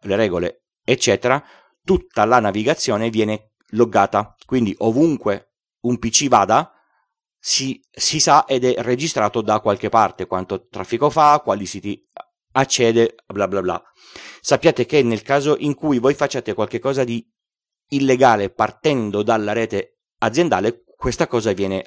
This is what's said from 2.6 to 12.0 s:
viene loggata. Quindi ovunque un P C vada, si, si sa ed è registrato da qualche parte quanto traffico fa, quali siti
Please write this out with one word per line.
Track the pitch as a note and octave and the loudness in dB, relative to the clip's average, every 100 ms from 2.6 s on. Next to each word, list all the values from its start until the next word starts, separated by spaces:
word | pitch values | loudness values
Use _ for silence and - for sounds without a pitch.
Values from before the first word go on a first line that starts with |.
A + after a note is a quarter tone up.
| A2 E3 - G#2 A#2 | -2 -2 -2 -2 -2
viene | A2 G#2+ G#2+ _ _ _ | 0 -2 -2 _ _ _
loggata. | G#2+ A2+ G#2 G2+ G#2 G#2 _ | 0 2 2 2 0 -4 _
Quindi | - C3 G#2+ - | -6 -2 -2 -2
ovunque | A2+ A#2+ E3 C3+ G#2+ G2 _ _ _ _ | -2 2 0 0 -4 -6 _ _ _ _
un | A#2+ A#2 | -4 -4
P | A#2 | -2
C | - C#3+ | -2 2
vada, | A2+ G2 A#2 D#3+ _ _ _ _ _ _ _ | 4 4 2 0 _ _ _ _ _ _ _
si, | - - C3+ - _ | -6 -4 -4 -10 _
si | - - D#3 | -6 -2 0
sa | D#3+ C#3+ - | 4 4 4
ed | C3 | 0
è | B2+ A#2 | 0 -2
registrato | A#2 B2+ D#3+ C3 G#2 A#2 | -2 -2 -2 -2 -2 0
da | G#2 G#2+ | 0 0
qualche | G#2+ G2+ G#2+ | 0 -2 0
parte | A#2 G2 - F#2 | 2 2 0 -6
quanto | F#2 F#2 F#2+ _ | -6 -6 -8 _
traffico | G2+ F#2 A2+ D3 | -14 -6 -2 0
fa, | D#3+ D3 D3 | 4 4 4
quali | - G2+ F#2 | 0 -4 -4
siti | G2 G2+ - | -10 -10 -10